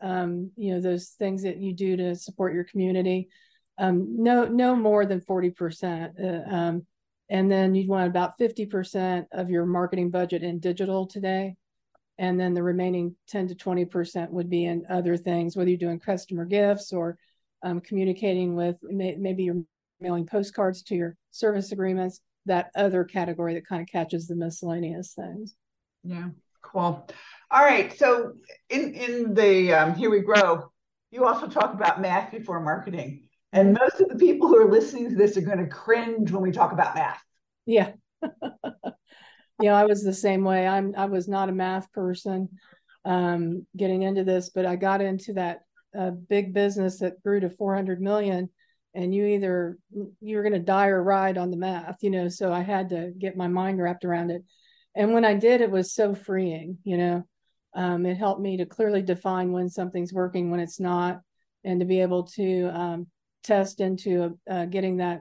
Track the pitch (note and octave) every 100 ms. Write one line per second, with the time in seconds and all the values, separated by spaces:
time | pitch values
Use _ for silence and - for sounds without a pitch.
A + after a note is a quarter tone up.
0 | F#3+ F#3 F3 F3 F#3 G#3+ G3+ F3+ F3+ F3
1 | F3+ - G3+ F#3+ F#3+ F3 G3 F3+ G3 F#3
2 | F3+ F3 - - F#3 E3 F3 G#3 F#3 F#3
3 | F#3 F#3 F#3 _ _ _ _ - F#3+ F3+
4 | G3 A#3 A#3 B3 A#3+ A#3+ B3 B3 A3 G#3
5 | G3+ F#3 - F#3+ F3+ F3+ E3+ E3 F#3 E3
6 | E3 F3 F#3+ E3+ D#3+ F3+ E3+ E3+ F3 _
7 | _ _ _ G3 F#3+ F#3+ F#3+ F#3+ F#3+ G3
8 | F3+ F3+ F3+ - A#3 A3+ G#3 G#3+ F#3 G3+
9 | F#3 F3+ D#3+ - F3+ F3 F3 F3 F3 F#3
10 | F3 F3+ F3 F3 F3 E3+ F3+ F3 G3 F#3+
11 | F#3+ G#3 F#3+ F#3+ G3 F#3+ _ _ _ _
12 | _ - F#3 F3+ F3+ F3 F3 F3+ F3+ F3+
13 | F3 F3 _ G#3 F#3 F3+ - F3+ F3 F3+
14 | E3+ F#3 E3+ F3 F3 F3 E3+ E3+ E3+ F#3
15 | F3 F3 F3 E3+ E3+ F3+ F3+ F3+ F3 E3+
16 | - F#3 - F3+ E3+ G3+ G3+ G3+ - F3+
17 | E3+ E3+ _ _ _ _ F3+ F3 - G3
18 | F#3+ F#3 G#3 F#3 F3+ F3 F3 F3 - G3
19 | F#3 D#3+ G3 F#3+ F#3 F3 E3 _ _ _
20 | F3+ F3 E3 G#3 G3+ - F#3+ F#3 - F#3
21 | E3+ - _ - A3 G3+ G3 G3 F#3+ F#3
22 | F#3 F3+ _ _ G3 F3+ F3 - G3+ F#3
23 | F3 F#3+ E3+ E3 E3+ E3 - F3+ F3 F#3
24 | E3 E3+ E3 E3+ E3 D#3+ F3 E3+ E3 E3
25 | F#3 - E3+ F3 G#3+ _ _ _ _ _
26 | F3 F3 F3 - _ _ - G3 F3 -
27 | - - - - _ B3+ D4 A#3 F#3 -
28 | C4+ A#3+ A3+ - _ - _ C4+ - -
29 | B3 A#3+ A3+ G3+ G#3 F#3+ F3+ D#3+ D#3 F3
30 | A3 G#3 G3 G#3 F#3+ E3 - _ _ _
31 | _ A#3 B3+ - - - G#3+ G3 - F3+
32 | F#3 F#3+ - A3+ G3+ E3+ D#3 D#3+ - F3
33 | C#3 C#3+ _ _ _ G3 G3 A3 - -
34 | F#4+ B3+ F4 - E4+ A3+ A3 A3 - B3+
35 | A#3+ F#3+ G#3 F#3+ E3 F#3+ E3+ - - A3+
36 | A#3 A3+ F#3+ F#3+ F#3 - A#3 E3 E3 -
37 | D3 - _ _ _ _ - A3+ G3 -
38 | _ _ D#4+ - D4+ - - - - -
39 | _ - - _ _ _ G#3 G#3 G#3+ G3+
40 | G3+ F#3+ G#3 F#3+ F#3+ F#3+ F#3 G3 G3 G3
41 | G3 F#3+ F3+ G3 G3 F#3 F#3 F#3+ F#3+ -
42 | F#3 F3+ G3 F#3+ F#3+ F#3 _ _ _ _
43 | - F3+ F3+ F3 E3+ F3 - F#3+ G3 F#3
44 | F#3+ G3 F#3+ F#3 F3+ - F#3 F3+ G3 G3
45 | G3 F#3+ G3 G3 F3 E3+ _ _ _ G3+
46 | F#3 F3+ F3+ G3+ F#3+ F#3+ G3+ G3+ F#3 F#3
47 | F#3 F3+ G#3 G3+ F#3 F3+ G3+ G3 F#3+ F3+
48 | G3 G#3 G3+ F#3 F#3 - _ _ _ F#3
49 | F3+ G3 G#3 G3+ F#3+ F3+ E3+ F3 _ G3+
50 | G3+ - G#3+ G#3+ G#3 G3+ E3+ F#3+ G3 F#3+
51 | F3+ G3 F#3+ F#3 F3+ F3 F#3 F3+ D#3+ F#3
52 | G#3 F#3+ F3+ F3+ F#3+ F3 F#3 G3+ F#3 F3
53 | F3 F3+ F#3+ F#3 F3+ F3+ F#3+ F#3+ F3 F3
54 | F3+ E3+ E3+ E3+ - _ _ _ _ -
55 | G#3+ A#3 A3+ G3+ A3+ B3 A#3 F#3+ F#3 -
56 | G#3 G3 - F#3+ F#3 D#3+ D#3+ F#3 G3+ F3
57 | F3 F3 F3 _ _ _ _ - F3+ F3
58 | F3+ F#3 G3+ G3 G3 F#3 F3 - A3 G3+
59 | F#3 F3+ F#3+ F#3 F#3 F3+ F3+ F#3+ F3+ F3+
60 | F3 F#3 F3+ F3+ F3 F3 E3+ - F#3 F3
61 | F3+ F3+ _ _ _ _ F#3+ F3+ F3+ F#3
62 | F#3 F3+ F3 - F#3+ F#3 F3+ E3+ F3 E3+
63 | F3 _ _ _ - G#3 F#3+ - F#3+ F#3
64 | G#3 F3 E3+ E3+ - F#3 F3 F#3+ F#3+ F3+
65 | F3 E3+